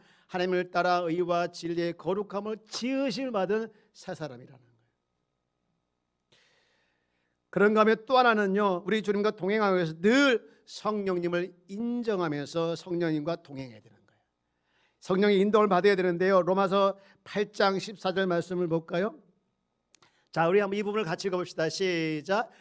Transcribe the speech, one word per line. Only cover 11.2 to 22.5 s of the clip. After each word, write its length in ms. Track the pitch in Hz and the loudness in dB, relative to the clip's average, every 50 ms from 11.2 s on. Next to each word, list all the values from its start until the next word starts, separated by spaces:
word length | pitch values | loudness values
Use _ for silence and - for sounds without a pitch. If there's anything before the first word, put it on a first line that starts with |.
| 175 170 175 175 180 196 - _ _ - | -2 -2 -2 -2 -4 -6 -10 _ _ -14
인정하면서 1080 | 196 208 240 240 240 240 226 226 208 180 175 156 147 147 143 - - 170 165 165 165 | -10 -8 -6 -4 -4 -4 -2 -2 -2 -2 -2 -2 -2 -4 -6 -6 -4 -2 -2 -2 -4
성령님과 640 | 160 - 190 175 170 170 165 156 151 147 165 165 - | -6 -6 -6 -4 -2 -2 0 -2 -2 -2 -4 -6 -8
동행해야 420 | - - 139 135 135 123 113 107 | -10 -14 -14 -14 -14 -14 -16 -20
되는 180 | - - _ _ _ | -20 -20 _ _ _
거예요. 160 | _ _ _ _ _ _ _ _ _ _ _ _ _ _ _ _ _ _ _ | _ _ _ _ _ _ _ _ _ _ _ _ _ _ _ _ _ _ _
성령의 400 | - - 196 185 208 208 208 185 | -4 -2 2 2 4 4 4 4
인도를 300 | 196 208 202 214 208 202 | 4 4 4 4 4 4
받아야 260 | 190 180 175 208 202 | 4 4 4 4 4
되는데요. 460 | 185 180 180 175 170 185 190 196 185 | 4 2 0 0 0 2 2 4 4
로마서 560 | 170 170 190 196 196 175 190 202 196 196 190 - - _ _ _ _ | 4 2 2 2 2 2 2 2 2 2 0 -4 -10 _ _ _ _
팔 280 | - - 196 208 202 | -8 -6 -4 -4 -4
장 280 | - - 208 196 196 185 | -2 0 2 2 2 0
십사 340 | 185 220 208 - - 190 170 | -4 -8 -10 -8 -6 -4 -2
절 140 | 190 190 185 | 0 0 0
말씀을 400 | 170 170 160 180 185 175 180 160 | 0 -2 -2 -2 -4 -4 -2 -2
볼까요? 500 | 165 165 165 - 185 170 190 220 - - _ _ _ _ _ _ _ _ _ _ _ _ _ _ _ _ _ _ _ _ _ _ | -2 -2 -4 -4 -4 -2 -2 -4 -6 -10 _ _ _ _ _ _ _ _ _ _ _ _ _ _ _ _ _ _ _ _ _ _
자, 160 | - 156 165 170 | -2 0 2 2
우리 120 | 190 208 | 4 2
한번 180 | 208 196 202 208 | 2 0 -2 -4
이 60 | 208 | -4
부분을 200 | 208 208 220 202 | -4 -4 -4 -4
같이 260 | 160 180 170 - 196 | -4 -4 -6 -4 -4
읽어봅시다. 400 | 180 180 208 - - - 160 160 | -4 -4 -4 -6 -4 -4 -4 -4
시작. 800 | 156 - 196 180 175 165 160 156 156 151 143 175 190 220 240 - | -2 -2 -2 -2 -2 -2 -2 -4 -4 -6 -4 -2 -2 -2 -2 -4